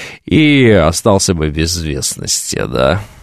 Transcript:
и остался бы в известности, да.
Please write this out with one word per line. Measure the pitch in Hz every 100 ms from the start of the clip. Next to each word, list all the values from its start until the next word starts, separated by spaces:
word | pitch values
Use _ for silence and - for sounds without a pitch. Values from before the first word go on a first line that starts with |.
| - -
и | - 151 151 143 120
остался | 101 78 87 117 98 -
бы | 85 78
в | 73
известности, | 82 85 78 67 - - - - - - 50
да. | 62 65 92 104 -